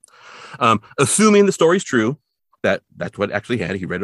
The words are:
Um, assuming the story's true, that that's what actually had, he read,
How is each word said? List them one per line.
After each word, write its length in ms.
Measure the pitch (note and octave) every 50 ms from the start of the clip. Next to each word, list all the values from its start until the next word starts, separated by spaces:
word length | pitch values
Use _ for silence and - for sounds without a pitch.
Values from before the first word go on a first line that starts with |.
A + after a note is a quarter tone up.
| _ _ _ - - - - - - - - -
Um, 220 | C#3 A2+ A2 G2+ - - - -
assuming 480 | - - - - G#3+ G#3+ G#3 G3+ G3+
the 60 | G3
story's 300 | F#3 - F3 D#3+ F3 G3
true, 340 | - - - A#2+ A2 A2+ D3 - _ _ _ _ _ _ _ _
that 200 | - G#2 G2 - _ _ _
that's 220 | - F2 F#2+ - -
what 140 | G#2 G#2
actually 260 | - G#2 - - B2 A2+
had, 160 | F2+ E2 F#2+
he 120 | F#2+ F#2
read, 160 | - F2 F2+